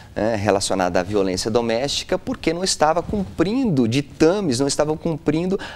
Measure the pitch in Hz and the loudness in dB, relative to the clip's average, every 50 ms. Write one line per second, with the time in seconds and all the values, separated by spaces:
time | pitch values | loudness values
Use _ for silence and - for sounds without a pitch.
0 | - - - 98 101 110 117 104 98 107 98 98 98 - 98 95 92 90 87 92 | -16 -12 -6 -4 -2 -2 -2 0 2 2 2 2 2 0 0 0 0 2 2 0
1 | 90 92 104 104 95 95 90 92 - 117 107 120 117 117 113 117 131 143 - - | 0 0 0 0 0 0 -2 -2 -4 0 0 0 0 2 0 -2 -2 -2 -4 -6
2 | - - 185 185 - - 262 - - 160 160 170 190 190 - - 156 151 160 175 | -4 -4 -4 -4 -4 -6 -8 -4 -2 -2 -2 -2 -2 -4 0 2 2 2 2 0
3 | 160 - - 208 190 95 95 - 165 185 220 262 277 233 165 131 123 110 113 139 | -2 -2 -4 -4 -4 -6 0 0 0 0 2 0 0 2 2 2 2 2 2 -2
4 | 139 - - - 156 160 180 208 202 165 120 117 139 139 - - 151 147 156 160 | -2 -4 0 4 4 4 4 2 0 -2 0 0 0 -2 0 0 0 0 0 -2
5 | - 170 160 143 - - 147 160 175 185 190 202 - - - | -2 -4 -4 -2 -2 -2 0 0 0 0 -2 -4 -4 -8 -12